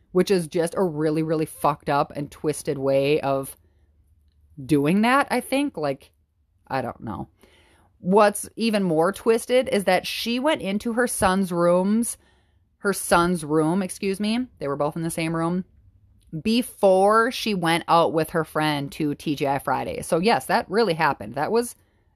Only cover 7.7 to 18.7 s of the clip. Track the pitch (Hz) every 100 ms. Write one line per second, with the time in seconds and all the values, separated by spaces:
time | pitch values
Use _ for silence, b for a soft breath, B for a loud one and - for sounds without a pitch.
7.7 | b b _ 175 196 208 208 - - 226
8.7 | 208 190 156 170 196 - 226 - 247 262
9.7 | 202 185 180 - - 220 240 277 320 190
10.7 | 202 240 226 247 - 202 190 185 175 175
11.7 | 180 190 220 233 - _ _ _ _ _
12.7 | _ 202 190 - 185 170 180 147 156 156
13.7 | 185 185 - 196 190 208 233 254 - 143
14.7 | 143 147 170 165 170 160 165 165 180 185
15.7 | _ _ _ _ _ _ 160 208 226 -
16.7 | - 196 185 196 220 226 - 226 196 165
17.7 | 165 - 165 143 156 156 170 156 160 156